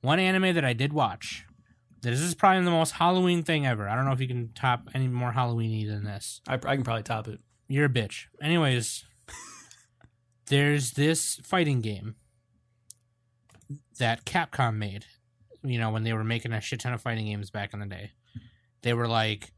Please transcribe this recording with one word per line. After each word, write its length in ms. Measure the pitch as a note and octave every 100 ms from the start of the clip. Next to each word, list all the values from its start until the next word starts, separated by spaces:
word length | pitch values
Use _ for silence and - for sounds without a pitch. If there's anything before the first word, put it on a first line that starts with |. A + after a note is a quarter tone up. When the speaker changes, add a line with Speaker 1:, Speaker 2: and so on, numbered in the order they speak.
Speaker 1:
One 180 | B2+ E3
anime 360 | F#3 F#3+ F#3+
that 100 | E3+
I 80 | C#3
did 220 | A#2 C#3
watch, 500 | D3+ A#2+ F2 - - - _ _ _ _ -
this 180 | A#2+ B2
is 140 | F3
probably 280 | E3 G3 F#3
the 80 | F3+
most 200 | E3 D#3+
Halloween 520 | - E3+ F#3 F3+ F3
thing 220 | D#3+ D#3+ C#3
ever. 220 | A2+ G2+
I 80 | A2+
don't 80 |
know 80 | C3+
if 80 | B2+
you 80 | C3
can 240 | B2 A#2
top 380 | - A#2 A#2+ -
any 160 | C3+ C3
more 240 | B2 B2
Halloween-y 580 | A#2+ A#2+ A#2 A2+ A2 G#2
than 140 | G#2
this. 380 | G2+ G2+ - - -
Speaker 2:
I, 80 | C3
I 20 | C3+ C#3
can 60 |
probably 180 | A#2 A2+
top 220 | G#2 A2+ G#2+
it. 140 | - _ _ _
Speaker 1:
You're 200 | C#3 D3
a 20 |
bitch. 380 | B2 G#2 - - _
Anyways, 640 | D3 E3+ D3 B2+ A2 - - _ -
<laughs> 1200 | - - - - - _ _ - _ _ _ -
there's 440 | C#3 C#3+ D3 B2+
this 480 | - D3 D#3+ - -
fighting 380 | - F#3 D#3+ C3
game 360 | A2 G2 G#2 G#2+ _ _ _ _ _ _ _ - _ _ _ _ _ - _ C#3+ _ -
that 260 | A#2 A2+
Capcom 520 | - F3+ E3 - B2 G#2+
made, 300 | G#2 G2+ - _ _ _ _ -
you 160 | C3+ A#2+
know, 120 | A2+
when 120 | A2
they 100 | A2+
were 120 | A2
making 280 | A2 A#2 A#2+
a 80 | A2+
shit 200 | - A2+
ton 120 | B2
of 80 | A#2+
fighting 260 | B2+ A2+ G#2+
games 240 | G#2 G2+
back 220 | G#2+ G2+
in 80 | G2+
the 60 | G2+
day. 260 | F2+ G#2+ _ _ - - _ _ _
They 100 | A#2+
were 160 | A#2+ A#2
like 420 | A2+ A2 G#2+ -